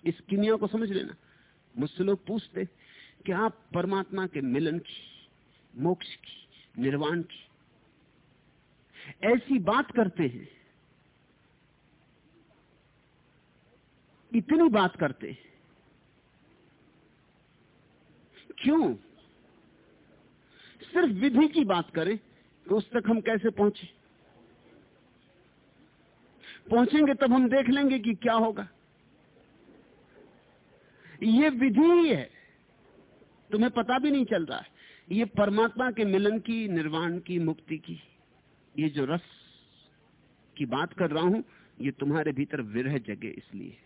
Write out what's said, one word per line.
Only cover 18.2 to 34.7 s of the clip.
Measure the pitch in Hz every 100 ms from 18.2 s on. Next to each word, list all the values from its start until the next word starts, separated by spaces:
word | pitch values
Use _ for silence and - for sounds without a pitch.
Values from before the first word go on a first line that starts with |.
| _ - - -
क्यों? | - 320 208 107 - _ _ _ _ _ _ _ _ _ _ _ _ _ _ _ - -
सिर्फ | - 339 330 190
विधि | 269 240 302
की | 320 226
बात | 180 165
करें | 170 165 214
कि | _ _ _ _ -
उस | 214 -
तक | 240 214
हम | 226
कैसे | 202 220 214
पहुंचे। | 196 202 - 175 _ _ _ _ _ _ _ _ - _ _ _ _ _ _ _ _ _ _ _ _ _ _ _ _ - - -
पहुंचेंगे | 226 247 302 285 277
तब | 262
हम | 254 247
देख | 269 233
लेंगे | 269 285 262
कि | 208 202
क्या | 233 226
होगा। | 220 208 196 _ _ _ _ _ _ _ _ _ _ - _ _ _ - - _ _ _ _ _ _ _ - -
ये | 220 226 311
विधि | 247 262 208 320
ही | 349 330
है, | 180 123 - _ _ _ _ _ _ _ _ _ _ _
तुम्हें | 214 240
पता | 240 233 -
भी | 285
नहीं | 277 240
चल | 196
रहा | 160 -
है। | -